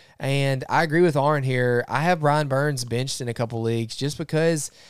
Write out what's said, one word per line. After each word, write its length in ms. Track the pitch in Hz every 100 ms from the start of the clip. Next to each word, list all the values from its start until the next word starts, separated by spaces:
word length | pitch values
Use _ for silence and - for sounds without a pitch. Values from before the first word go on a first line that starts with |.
| - -
And 440 | 135 139 139 131 -
I 140 | 135
agree 180 | 165 165
with 140 | 180 143
Aaron 260 | 147 147
here. 420 | 131 127 123 120 120
I 120 | 127
have 180 | 170 170
Brian 280 | 147 151 147
Burns 360 | 135 147 131
benched 360 | 120 120 135 -
in 80 | 120
a 60 |
couple 260 | 117 117 117
leagues 360 | 113 117 113 -
just 200 | 139 156
because 540 | 160 156 165 156 - -